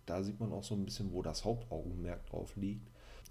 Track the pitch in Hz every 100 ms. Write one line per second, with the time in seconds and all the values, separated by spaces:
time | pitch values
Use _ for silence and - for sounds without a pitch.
0 | - 87 98 104 110 90 101 104 98 -
1 | 95 87 85 80 104 117 - 80 85 87
2 | 87 85 - 85 95 - 98 107 - -
3 | - - -